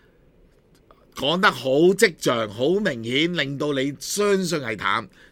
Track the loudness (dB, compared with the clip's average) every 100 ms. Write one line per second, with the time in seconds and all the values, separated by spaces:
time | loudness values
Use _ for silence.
0 | _ _ _ _ _ _ _ _ _ _
1 | _ -4 -2 2 2 0 0 4 4 6
2 | 2 2 -2 0 -2 -2 0 0 -2 -4
3 | -4 0 0 -2 -4 -4 -2 -2 -4 -6
4 | -6 -2 2 2 0 -4 -4 -4 -2 -2
5 | -4 -16 -20